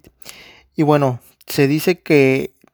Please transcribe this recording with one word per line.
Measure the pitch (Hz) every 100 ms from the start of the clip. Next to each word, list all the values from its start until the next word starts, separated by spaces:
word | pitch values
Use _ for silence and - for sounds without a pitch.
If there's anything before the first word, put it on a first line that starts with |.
| _ _ - - - - _
Y | -
bueno, | 151 147 135 120 - _ -
se | - 139
dice | 156 180 175
que, | - 151 135 131 - _ _